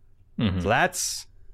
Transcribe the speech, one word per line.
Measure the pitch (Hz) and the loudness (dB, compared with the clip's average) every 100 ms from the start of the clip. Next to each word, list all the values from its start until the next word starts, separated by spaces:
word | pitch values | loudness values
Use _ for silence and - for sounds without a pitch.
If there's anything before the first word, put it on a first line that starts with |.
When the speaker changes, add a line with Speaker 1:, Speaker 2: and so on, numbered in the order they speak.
| - - - - | -20 -20 -12 -2
Speaker 1:
Mm-hmm. | 101 92 | 0 2
Speaker 2:
So | 90 | 2
that's, | 131 180 - - - - - - | 4 2 0 -6 -6 -12 -20 -18